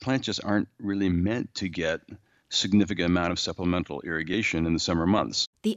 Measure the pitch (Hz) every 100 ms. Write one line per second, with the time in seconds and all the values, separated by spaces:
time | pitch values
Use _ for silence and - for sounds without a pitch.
0 | 127 131 117 98 101 101 - - 101 98
1 | 95 85 95 120 - - 95 80 80 80
2 | - - _ _ - - 95 104 101 87
3 | 87 90 87 - - 85 90 87 80 71
4 | 82 80 80 104 107 82 82 80 - 82
5 | 85 104 60 - - _ 214